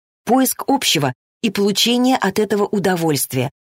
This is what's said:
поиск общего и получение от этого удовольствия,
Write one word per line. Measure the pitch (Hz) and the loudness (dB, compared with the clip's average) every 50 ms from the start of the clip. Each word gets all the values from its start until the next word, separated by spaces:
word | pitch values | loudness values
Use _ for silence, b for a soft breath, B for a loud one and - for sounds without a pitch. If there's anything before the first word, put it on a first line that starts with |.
| _ _ _ _ - | _ _ _ _ -4
поиск | - 233 262 262 - - - - - | 0 2 2 2 0 -2 -4 -4 -2
общего | 269 262 - - - 156 143 131 123 _ _ _ _ _ | -2 0 0 0 0 0 0 -2 -4 _ _ _ _ _
и | - 220 | -6 -4
получение | 196 202 202 208 196 - - 233 240 240 247 254 262 | -2 0 0 0 0 0 0 2 2 2 2 2 2
от | - - 190 190 214 | 2 0 -2 0 0
этого | 214 202 220 202 208 | 0 0 0 0 0
удовольствия, | - - 202 165 196 185 165 165 160 147 131 - - 127 131 123 135 - _ _ _ _ | 0 -2 0 0 0 0 0 0 0 0 0 -2 -4 -4 -4 -4 -4 -6 _ _ _ _